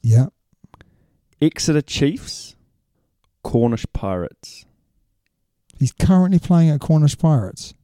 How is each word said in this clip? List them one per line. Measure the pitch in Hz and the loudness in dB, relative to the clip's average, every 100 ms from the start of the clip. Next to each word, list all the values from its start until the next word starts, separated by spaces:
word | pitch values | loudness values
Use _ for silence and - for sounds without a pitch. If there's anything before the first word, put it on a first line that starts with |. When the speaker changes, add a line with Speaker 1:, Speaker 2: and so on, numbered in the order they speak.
Speaker 1:
Yeah. | 113 113 131 _ _ _ _ _ _ _ _ _ _ _ | 2 2 2 _ _ _ _ _ _ _ _ _ _ _
Speaker 2:
Exeter | 156 - - 151 | -2 -2 -2 -2
Chiefs. | - - 143 220 - - - _ _ _ _ _ _ _ _ _ | -2 -2 -2 -4 -14 -18 -18 _ _ _ _ _ _ _ _ _
Cornish | - 120 117 113 - | -4 0 0 -2 -8
Pirates. | - 98 92 85 _ - - _ _ _ _ _ _ _ _ _ _ _ - | -8 -6 -6 -8 _ -20 -20 _ _ _ _ _ _ _ _ _ _ _ -4
Speaker 1:
He's | 131 | -4
currently | _ 185 185 185 180 | _ 2 2 4 0
playing | - 175 165 | 2 2 4
at | 151 | 0
Cornish | - 156 147 - | 0 2 2 2
Pirates? | 160 143 98 - - - | 0 0 -2 -12 -20 -20